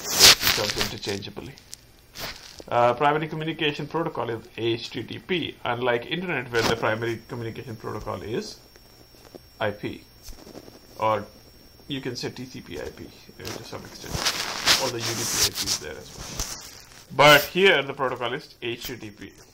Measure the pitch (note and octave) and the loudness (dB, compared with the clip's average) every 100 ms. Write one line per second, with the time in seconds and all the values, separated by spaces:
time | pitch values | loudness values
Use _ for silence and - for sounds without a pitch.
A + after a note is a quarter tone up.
0 | - - - - - - G#2 A2 G#2+ A2+ | -2 8 8 8 4 2 2 0 -2 -2
1 | A2 G2+ G2+ - - - - - - - | -4 -4 -6 -12 -14 -14 -18 -20 -20 -20
2 | - - - - - - - A#2+ A#2+ A#2+ | -20 -12 -10 -12 -16 -14 -2 4 4 6
3 | D3 D3+ D#3 D#3 D#3 D#3 D3+ D3 D3 D#3+ | 4 4 0 -4 -4 0 0 0 -4 -2
4 | D#3+ C3+ A#2 A2+ - - A#2 A#2 - - | -2 -4 -4 -4 -8 -4 0 0 -4 -8
5 | A2+ A2+ - F3+ A#2+ - - A#2+ B2 A#2+ | -8 -8 -2 -2 -2 -6 -4 -2 0 0
6 | - E3 F#3 C#3+ B2 A#2 A2 A#2 A#2 A2 | 0 -4 -2 -4 0 2 2 2 0 0
7 | A#2 A2+ - B2 A2+ A2+ A#2 A2 A#2+ A2 | -2 -4 -8 -8 -8 -8 -10 -10 -8 -8
8 | G#2 G#2 G2 C3+ G#3+ - - - - - | -6 -6 -4 -4 -6 -12 -20 -20 -20 -20
9 | - - - - - - G#2+ G2+ F2+ - | -20 -20 -20 -20 -16 -4 -4 -4 -8 -10
10 | - - - - - - - - - - | -16 -20 -16 -16 -16 -18 -20 -20 -14 -2
11 | A2 G#2 G2+ - - - - - - C3+ | 0 0 -2 -14 -20 -20 -20 -18 -10 -6
12 | C3+ A#2+ B2+ - B2+ B2+ - - - - | -6 -6 -6 -8 -12 -14 -12 -10 -10 -12
13 | - - - - - - - G#2 G#2 - | -16 -18 -20 -14 -10 -10 -12 -14 -14 -14
14 | - - - - - - - - C3 A#2 | -8 -2 0 0 -4 0 4 4 4 -2
15 | A2+ A2+ A#2 - - - - - D2 - | -2 -2 0 2 2 2 -2 -4 -6 -12
16 | - - - - - - - - - - | -12 -12 -10 -6 -6 -8 -14 -18 -20 -20
17 | - C3 D3 C#3+ - F3 G3 D#3 C#3 C3+ | -4 6 10 10 8 6 6 6 2 0
18 | B2+ B2 A#2+ B2 - - B2 A#2+ - A#2 | -2 0 -4 -4 -8 -10 -8 -6 -6 -8
19 | G#2+ G2+ - - - | -12 -14 -16 -18 -20